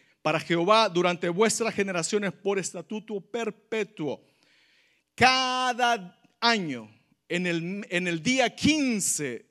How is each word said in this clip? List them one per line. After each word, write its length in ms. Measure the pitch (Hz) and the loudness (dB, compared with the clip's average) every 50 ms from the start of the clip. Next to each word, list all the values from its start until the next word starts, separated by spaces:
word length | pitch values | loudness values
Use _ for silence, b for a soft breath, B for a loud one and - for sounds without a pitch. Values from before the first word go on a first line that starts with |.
| b b b b | b b b b
para 160 | - 156 156 156 | -2 -2 -2 -2
Jehová 500 | 156 - 170 170 170 190 214 226 226 202 | 0 0 0 2 4 4 6 6 4 4
durante 400 | 170 175 175 175 175 175 - 175 | 2 2 2 2 0 0 -2 -2
vuestras 460 | 170 185 220 220 220 - 226 226 - | 0 2 2 2 2 0 -2 -2 -2
generaciones 580 | - 196 196 180 175 160 - - 208 208 190 | -2 -2 -2 -2 -4 -2 -2 -2 -2 -2 -4
por 260 | - - - 196 202 196 | -6 -4 -4 -2 -2 -2
estatuto 640 | 175 - - 180 165 - 214 214 185 - 214 196 | -4 -6 -8 -12 -10 -10 -10 -10 -8 -10 -10 -10
perpetuo". 1040 | 170 _ - 233 226 214 202 _ _ _ 226 220 208 - _ - 156 143 113 - b b b b b b b b b b b b b b b b b _ _ | -10 _ -8 -6 -6 -6 -8 _ _ _ -4 -4 -4 -6 _ -6 -6 -6 -6 -8 b b b b b b b b b b b b b b b b b _ _
Cada 1040 | - 233 254 262 262 262 254 254 254 254 254 240 226 247 240 233 220 180 175 - _ _ _ _ _ | 4 6 6 6 6 4 2 0 0 0 0 0 2 2 2 2 0 -4 -10 -18 _ _ _ _ _
año, 480 | 226 233 233 214 180 151 131 117 110 110 110 _ _ _ _ _ _ - | 2 2 2 2 0 -4 -6 -8 -10 -14 -20 _ _ _ _ _ _ -6
en 180 | 160 175 180 | -4 -2 -2
el, 400 | 175 170 165 165 175 196 202 185 - | 0 -2 -2 -4 -4 -6 -8 -8 -6
en 160 | 185 175 180 | -4 -4 -2
el 160 | 180 170 165 | -2 -4 -2
día 320 | 151 240 254 262 247 220 - | -2 0 2 2 2 0 0
quince 920 | - - 277 302 311 277 262 233 202 170 - - - 147 131 120 - - _ | 0 2 2 2 2 2 0 0 0 -2 -2 -2 -4 -4 -6 -8 -10 -12 _